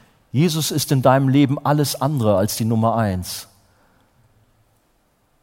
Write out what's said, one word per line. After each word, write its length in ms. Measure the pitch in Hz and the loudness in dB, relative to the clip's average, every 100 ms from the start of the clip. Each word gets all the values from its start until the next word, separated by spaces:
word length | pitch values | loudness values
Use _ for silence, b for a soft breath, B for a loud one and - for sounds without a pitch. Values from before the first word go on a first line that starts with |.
| B B _ | B B _
Jesus 380 | 120 175 156 147 | -2 0 0 -4
ist 200 | 151 - | -4 -2
in 100 | 135 | 2
deinem 280 | 131 135 135 | 4 4 4
Leben 360 | 135 139 147 - | 2 2 0 0
alles 360 | 151 139 - | 0 0 -2
andere 340 | 135 147 107 95 | -4 0 2 2
als 220 | 101 - | 0 -2
die 80 | 113 | -2
Nummer 300 | 113 113 113 | 0 0 0
eins. 520 | 107 92 87 - - _ _ _ _ _ _ _ _ _ _ _ _ _ _ _ _ _ _ _ | -2 -4 -8 -12 -16 _ _ _ _ _ _ _ _ _ _ _ _ _ _ _ _ _ _ _